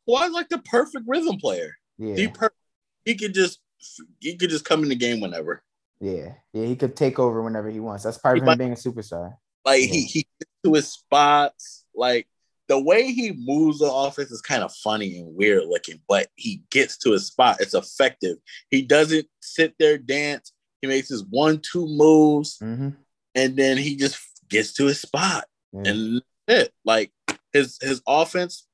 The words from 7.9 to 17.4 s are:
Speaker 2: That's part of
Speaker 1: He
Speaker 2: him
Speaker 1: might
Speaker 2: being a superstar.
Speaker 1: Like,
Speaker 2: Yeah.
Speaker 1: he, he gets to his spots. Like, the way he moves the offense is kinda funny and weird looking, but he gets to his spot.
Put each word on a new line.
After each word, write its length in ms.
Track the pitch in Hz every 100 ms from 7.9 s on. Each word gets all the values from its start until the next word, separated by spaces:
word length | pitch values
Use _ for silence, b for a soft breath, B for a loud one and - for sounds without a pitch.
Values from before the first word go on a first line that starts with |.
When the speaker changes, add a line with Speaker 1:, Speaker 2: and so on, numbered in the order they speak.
| 101
Speaker 2:
That's 140 | 110 -
part 200 | 139 127
of 40 |
Speaker 1:
He 0 |
Speaker 2:
him 40 | 131
Speaker 1:
might 120 | 151
Speaker 2:
being 140 | 127
a 40 | 120
superstar. 580 | 127 120 101 85 87 85 _ _
Speaker 1:
Like, 160 | - 135
Speaker 2:
Yeah. 80 | 131
Speaker 1:
he, 140 | 160
he 240 | 120 156 - _
gets 120 | - _
to 100 | 185
his 180 | 156 143
spots. 920 | - _ 143 147 147 143 - - - _
Like, 360 | - 123 120 - _ _ _ -
the 120 | 135
way 300 | 139 202 262
he 200 | 247 226 151
moves 440 | 120 147 156 147
the 120 | 147
offense 380 | 131 139 135 135
is 100 | 117
kinda 260 | - 131 92
funny 500 | - 107 107 101 87
and 160 | 82
weird 300 | 82 104 98 82
looking, 340 | 87 - 80 -
but 200 | 101 85 -
he 260 | 117 98 -
gets 280 | - 127 -
to 120 | 123
his 160 | 101 -
spot. 340 | -